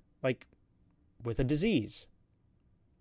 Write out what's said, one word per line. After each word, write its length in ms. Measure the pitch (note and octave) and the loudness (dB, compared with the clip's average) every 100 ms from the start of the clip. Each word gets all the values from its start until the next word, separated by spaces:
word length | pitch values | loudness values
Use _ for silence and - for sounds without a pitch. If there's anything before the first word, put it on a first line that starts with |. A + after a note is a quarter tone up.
| - _ | -20 _
like 240 | C3 B2+ - _ _ _ _ _ _ - | -2 -2 -8 _ _ _ _ _ _ -12
with 160 | A#2 A2+ | -6 -2
a 60 | |
disease, 640 | C3 D3 G#3+ F3+ G2+ - - _ _ _ _ _ _ _ _ _ | 0 2 2 2 0 -8 -18 _ _ _ _ _ _ _ _ _